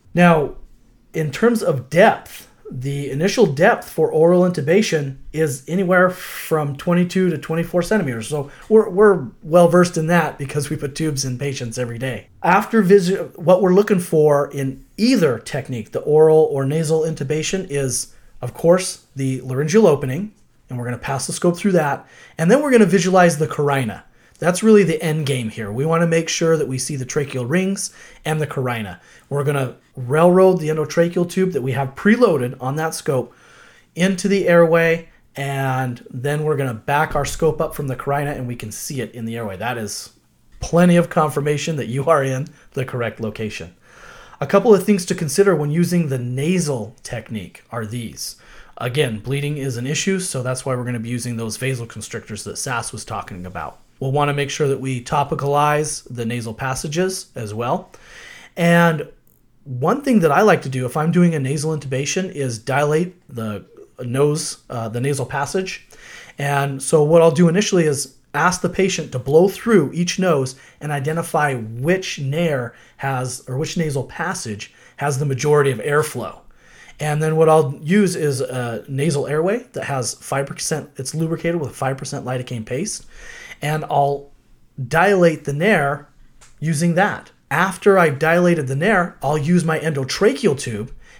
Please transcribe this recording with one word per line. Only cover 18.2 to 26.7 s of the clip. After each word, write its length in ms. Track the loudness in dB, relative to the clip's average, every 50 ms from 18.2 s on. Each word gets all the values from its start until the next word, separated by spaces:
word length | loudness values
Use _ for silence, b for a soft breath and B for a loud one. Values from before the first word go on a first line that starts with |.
| b b b b
of 140 | -10 -10 -8
course, 520 | 0 4 4 4 4 2 -4 -10 -12 _ _ -10
the 260 | -6 -4 -4 -4 -4 -6
laryngeal 440 | -6 -4 -4 -2 2 4 6 6
opening, 460 | 6 4 4 0 -4 -6 -6 -8 -10 -12 _ _ _ _ _ _ -12
and 80 | -10
we're 100 | -8 -6
gonna 120 | -6 -8 -8
pass 300 | -6 -6 -6 -6 -6 -6
the 40 | -6
scope 240 | 0 0 0 0
through 160 | 2 0 2 2
that, 320 | 2 2 0 -2 -4 -8 B B B B B B
and 140 | B 2 4
then 100 | 4 4
we're 120 | 4 4 6
gonna 120 | 6 6
visualize 540 | 6 4 2 2 4 4 6 6 6 4 2
the 80 | -2
carina. 560 | -4 -2 -2 0 0 2 0 0 -4 -6 -10 -14 _ b b b b b b
That's 240 | -2 -2 0 2 4
really 200 | 6 8 8 6
the 180 | 4 0 -2
end 240 | -2 -2 -2 -2 -2
game 240 | -2 -2 -2 -4 -6
here. 220 | -6 -8 -8 -6
We 160 | -4 -2 -2
wanna 220 | 0 2 2 2 2
make 200 | 2 0 0 -2
sure 280 | -4 -2 2 2 2
that 100 | 2 0
we 100 | -2